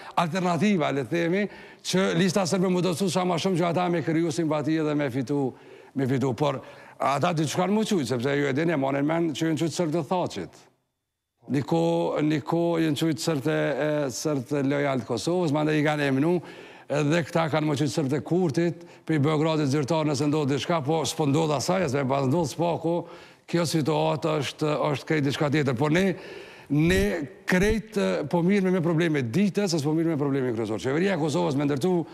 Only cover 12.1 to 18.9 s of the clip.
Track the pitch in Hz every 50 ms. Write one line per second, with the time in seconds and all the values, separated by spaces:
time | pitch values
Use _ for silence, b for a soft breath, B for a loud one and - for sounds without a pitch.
12.1 | - - 151 156 156 151 - - 170 170 170 170 170 165 165 160 147 - 165 165
13.1 | 151 - - - 165 139 127 156 156 156 151 151 143 120 151 151 151 147 147 135
14.1 | - - - 160 151 139 117 - 147 143 135 135 147 143 147 143 135 127 104 -
15.1 | 123 110 - 160 175 185 180 156 139 151 151 151 151 151 147 151 151 147 143 139
16.1 | 131 135 147 165 180 170 B B B B B B B B B B 131 147 151 143
17.1 | 156 175 151 - - 170 165 160 127 156 151 151 151 135 151 147 147 170 151 131
18.1 | 147 143 - - 160 180 185 165 127 165 170 175 160 - B B